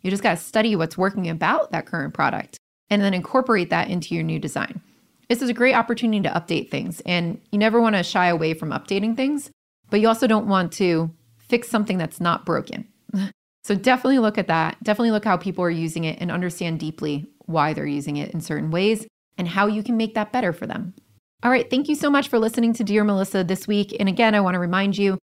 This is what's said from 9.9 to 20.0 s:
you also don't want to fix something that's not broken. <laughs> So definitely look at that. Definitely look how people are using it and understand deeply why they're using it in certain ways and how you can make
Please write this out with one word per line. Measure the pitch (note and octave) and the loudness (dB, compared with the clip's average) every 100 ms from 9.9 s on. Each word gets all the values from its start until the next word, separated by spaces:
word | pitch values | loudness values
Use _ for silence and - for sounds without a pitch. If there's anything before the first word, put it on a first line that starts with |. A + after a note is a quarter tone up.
| G#3 | 4
you | A3 | 4
also | A3+ B3 | 4 4
don't | G#3+ G#3+ | 2 2
want | F#3+ F3 | 0 0
to | - F#3 E3 E3 - _ _ | 0 2 2 0 -6 _ _
fix | _ A#3+ A#3+ | _ -2 0
something | A3 G#3+ F#3+ | -2 0 -2
that's | D#3+ - | -4 -2
not | F3 E3 - | -2 0 0
broken. | D#3 - - - _ - | -4 -4 -12 -14 _ -6
<laughs> | G3 G3 - _ _ - | -4 -4 -6 _ _ -2
So | G3+ | 0
definitely | A3+ B3 C4 C4+ | 2 2 4 4
look | A3 G#3+ | 4 0
at | F3+ | 0
that. | E3 D#3+ - | 0 0 -2
Definitely | - G#3 A#3 | -2 0 2
look | G#3+ | 2
how | G#3+ F3+ | 2 0
people | F#3+ F3+ | 0 -2
are | F3 | -2
using | E3 E3 D#3+ | 0 -4 -2
it | D#3+ - | -4 -4
and | F3 | -4
understand | D#3+ F3+ E3+ F3 E3 | -2 -4 -4 -4 -4
deeply | D#3 D#3 D#3 D3 - _ - | -6 -6 -4 -4 -8 _ -4
why | D#3+ D3 | 0 0
they're | D3+ D3 | 0 -4
using | C#3+ C#3+ D3 | -4 -4 -6
it | D3 | -6
in | E3 | -8
certain | - D3+ D3+ | -6 -4 -2
ways | E3+ G3+ A3 A3 _ _ - | 0 2 0 -4 _ _ -8
and | F3+ | -4
how | F#3 G#3 | 0 0
you | G#3 | 0
can | G#3 | -2
make | A3+ | -2